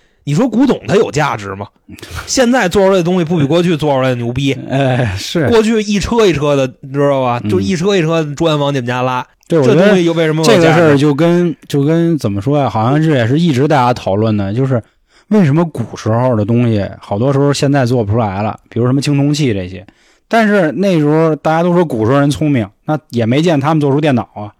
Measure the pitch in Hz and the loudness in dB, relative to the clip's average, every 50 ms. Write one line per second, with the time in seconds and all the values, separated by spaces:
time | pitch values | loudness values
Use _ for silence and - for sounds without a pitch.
0 | _ _ _ _ - 143 147 180 262 247 214 233 285 247 175 - - 113 165 220 | _ _ _ _ -6 -4 0 0 0 0 0 0 2 2 0 -2 -2 -2 0 0
1 | - 101 - 143 151 135 113 101 101 98 98 98 98 - _ _ _ - - - | 0 0 0 -2 -2 -2 -4 -6 -8 -10 -10 -10 -12 -14 _ _ _ -20 -20 -20
2 | - - - - - - - 269 247 233 262 247 202 175 - 208 190 190 196 185 | -18 -14 -14 -14 -10 -6 -2 0 2 2 2 0 0 0 2 2 2 4 4 2
3 | 165 175 185 185 170 147 185 160 143 131 156 175 170 185 165 139 151 147 139 131 | 2 0 0 0 0 0 0 0 0 2 2 0 2 0 0 0 0 0 0 0
4 | 131 131 123 120 120 117 123 143 139 135 127 123 - - 127 139 139 127 127 123 | 0 0 -2 -2 -4 -6 -4 -2 -2 -2 -2 -4 -6 -4 -2 0 0 0 0 0
5 | 123 101 92 98 - - - 170 143 120 233 220 220 220 233 214 208 208 202 196 | -2 -2 -4 -6 -8 -6 -4 -2 0 2 2 2 2 2 0 0 0 0 -2 -2
6 | - - 233 233 220 185 151 139 147 147 143 139 131 127 - _ - 135 135 143 | -2 0 0 2 2 2 2 0 0 0 0 0 0 -2 -6 _ -16 -8 -4 -2
7 | 143 143 139 135 127 123 120 120 110 107 185 - - 196 185 151 175 208 202 185 | 0 0 0 0 0 -2 -2 -2 -2 -2 -2 0 0 -2 -2 -2 -2 0 0 0
8 | 156 165 165 165 156 147 143 131 165 160 151 147 143 143 143 135 120 120 123 127 | 0 0 0 -2 -2 -4 -4 -2 0 0 0 0 0 -2 -2 -2 -4 -4 -4 -2
9 | 127 131 127 127 - _ _ _ _ - 170 160 131 117 - 160 196 208 202 185 | -2 -2 -4 -4 -8 _ _ _ _ -2 0 2 4 4 4 4 4 4 4 2
10 | 170 165 165 165 165 156 156 160 160 233 214 180 165 165 156 175 165 156 143 135 | 2 0 0 0 0 0 0 0 2 2 4 4 4 4 4 4 4 4 4 4
11 | 147 151 139 135 170 170 175 175 175 165 143 _ - - - 143 139 151 165 170 | 2 2 2 2 2 2 2 2 0 0 -2 _ -10 -4 -2 -2 0 0 0 0
12 | 170 170 165 131 - 104 98 101 98 135 147 147 135 110 98 113 110 123 143 156 | 0 0 0 -2 -2 -4 -4 -2 -2 -2 0 0 0 -2 -2 -2 0 0 0 2
13 | 156 160 147 123 113 110 139 165 175 170 131 120 143 151 156 135 123 123 120 - | 2 2 2 0 2 0 0 2 2 2 2 2 2 2 2 2 2 2 0 -2
14 | - 101 95 104 110 113 107 104 98 98 104 127 135 131 123 113 - _ _ _ | -2 -2 -2 0 0 0 0 -2 -2 -4 -2 -2 -2 0 -2 -4 -4 _ _ _
15 | _ _ _ _ _ - 214 214 180 135 139 165 175 156 - - 113 - - - | _ _ _ _ _ 0 2 2 4 4 2 0 0 -2 -4 -8 -10 -10 -10 -8
16 | - 110 110 117 127 131 120 107 101 104 117 120 123 117 110 101 95 - - - | -4 -2 0 0 0 0 0 0 0 0 0 2 2 2 0 -2 -2 -4 -10 -14
17 | - - 101 104 123 139 139 139 143 143 139 - 147 139 143 139 127 117 127 120 | -10 -8 -4 -2 -2 0 0 2 2 0 0 0 0 0 2 0 0 0 0 -2
18 | 107 101 107 120 113 101 92 98 107 107 - - _ _ - 113 120 123 131 143 | 0 0 0 -2 -2 -2 -4 -4 -4 -6 -6 -10 _ _ -4 -2 0 0 0 0
19 | 127 147 143 139 139 147 147 143 147 123 101 95 90 90 95 90 90 - _ _ | 0 0 0 0 0 0 0 0 0 -2 -2 -4 -6 -8 -12 -16 -18 -20 _ _
20 | _ _ _ _ _ - 220 233 220 202 208 202 170 151 - 165 196 196 175 156 | _ _ _ _ _ -2 0 0 2 2 2 2 0 0 -2 -2 -2 0 0 2
21 | 147 147 156 160 165 160 151 143 - 156 160 165 175 180 175 180 175 143 131 110 | 2 2 2 2 2 0 0 -2 -2 -2 0 0 0 2 2 0 0 0 -2 -2
22 | 107 113 139 143 143 147 135 - 156 147 143 120 101 95 _ _ - - 156 143 | 0 2 2 2 2 0 0 0 0 0 0 0 -2 -4 _ _ -6 -6 -6 -6
23 | _ - 117 117 110 110 127 147 165 180 156 135 131 156 160 151 147 139 135 151 | _ -6 -4 -2 -2 0 0 0 0 0 0 0 0 0 0 0 0 0 0 0
24 | 156 151 127 113 98 _ - 104 104 104 _ | 0 0 0 0 -2 _ -12 -14 -14 -14 _